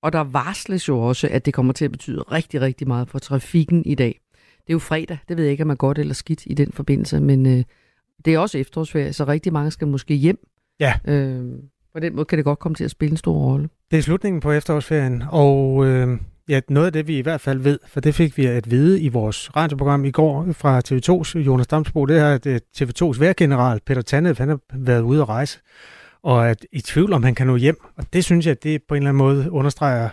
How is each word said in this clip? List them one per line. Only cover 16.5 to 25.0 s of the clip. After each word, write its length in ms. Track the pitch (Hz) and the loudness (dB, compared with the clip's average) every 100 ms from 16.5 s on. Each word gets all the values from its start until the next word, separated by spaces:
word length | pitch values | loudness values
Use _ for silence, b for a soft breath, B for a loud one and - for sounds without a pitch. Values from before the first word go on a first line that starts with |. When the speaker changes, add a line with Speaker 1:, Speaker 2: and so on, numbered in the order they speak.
| 139 - | -2 2
Speaker 2:
noget 180 | 139 175 | 2 2
af 60 | |
det, 160 | 156 151 | 0 -4
vi 100 | 147 | -4
i 40 | |
hvert 180 | 127 160 | -2 -4
fald 180 | - 135 | -4 0
ved, 200 | 131 143 - | 0 0 -4
for 140 | - | -2
det 140 | 143 | 0
fik 240 | 147 165 - | 2 0 2
vi 80 | 131 | 0
at 240 | 120 113 | 0 0
vide 300 | 123 151 190 | 4 4 4
i 80 | 156 | 2
vores 480 | 120 107 107 - - | 0 -2 -4 -6 -2
radioprogram 480 | 160 143 139 143 | -2 0 0 2
i 60 | 139 | 0
går 420 | 131 156 143 175 | 2 2 2 -4
fra 280 | 160 147 131 | -2 2 2
T 120 | - | 2
V 80 | 131 | -2
tos 340 | 143 180 160 | 2 0 0
Jonas 320 | 170 139 127 123 | -2 2 2 2
Damsbo, 380 | 151 151 156 | 0 -2 -2
det 140 | 139 160 | 2 4
er, 160 | 151 | 4
at, 120 | 139 143 | 2 0
øh, 140 | 123 _ - | -4 _ -6
T 60 | |
V 100 | 131 | -6
tos 280 | 117 175 123 | -2 -2 2
vejrgeneral, 600 | 156 185 160 135 123 110 - | 2 4 2 4 2 0 -2
Peter 160 | 135 | -4
Tanev, 320 | 113 139 175 147 | 0 0 0 0
han 100 | 135 | 0
har 100 | 147 _ | -2 _
været 260 | 135 127 120 | -6 0 2